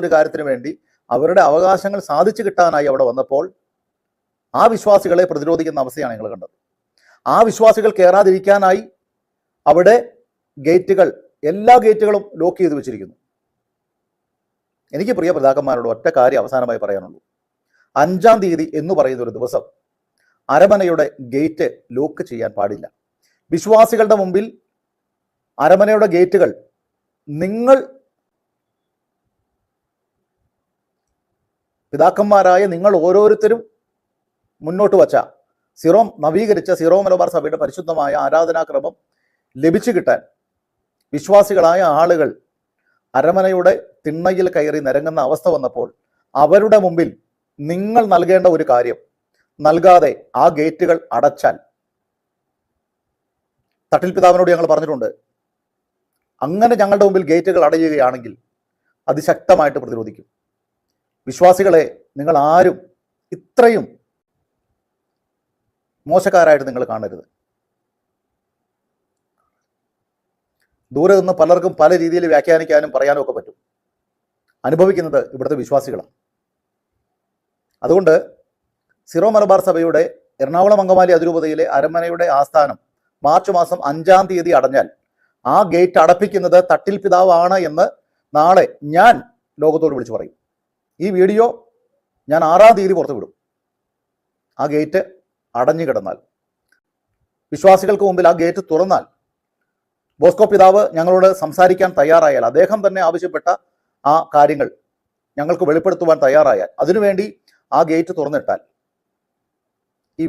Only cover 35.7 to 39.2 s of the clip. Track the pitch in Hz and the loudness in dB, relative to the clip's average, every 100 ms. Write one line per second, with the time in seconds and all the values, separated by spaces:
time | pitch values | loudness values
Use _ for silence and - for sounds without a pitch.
35.7 | _ 160 202 208 156 151 175 214 170 185 | _ 0 2 0 -2 -4 -2 -2 -2 -2
36.7 | 165 165 190 196 180 175 165 143 147 143 | -2 0 0 0 0 -2 -4 -6 -6 -8
37.7 | 180 160 160 139 147 139 156 165 160 151 | -8 -8 -4 -4 -4 -2 -2 -2 -4 -6
38.7 | 139 151 - _ _ | -6 -8 -12 _ _